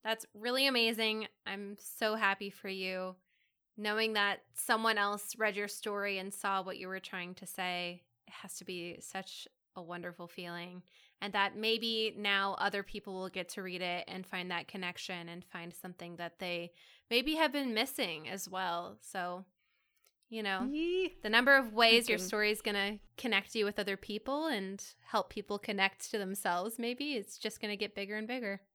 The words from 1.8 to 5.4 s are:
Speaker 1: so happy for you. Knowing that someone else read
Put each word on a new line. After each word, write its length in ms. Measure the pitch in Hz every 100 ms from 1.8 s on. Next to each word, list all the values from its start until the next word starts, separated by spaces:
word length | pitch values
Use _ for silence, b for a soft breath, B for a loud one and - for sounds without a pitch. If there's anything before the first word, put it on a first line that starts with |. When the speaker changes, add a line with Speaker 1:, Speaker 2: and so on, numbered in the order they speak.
Speaker 1:
so 340 | - - 220
happy 360 | 220 202 196 196
for 180 | - 196
you. 460 | 190 185 185 185 185 _ _ _ _ _ -
Knowing 340 | 208 214 220
that 280 | 214 202 190 _
someone 460 | - - 220 226 214
else 360 | 202 208 -
read 180 | -